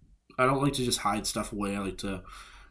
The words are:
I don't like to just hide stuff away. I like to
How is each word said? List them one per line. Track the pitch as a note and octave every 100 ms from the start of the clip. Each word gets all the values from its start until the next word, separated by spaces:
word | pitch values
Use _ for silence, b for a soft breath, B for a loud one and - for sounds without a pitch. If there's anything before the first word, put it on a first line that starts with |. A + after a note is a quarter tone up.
| - - _ -
I |
don't | B2+ C#3
like | C#3+
to | C3+
just | B2 -
hide | G#2 G#2+ -
stuff | A2+ G#2+
away. | G#2 G2+ G2+
I |
like | F#2+ F#2
to | G2+ F#2 - B B B B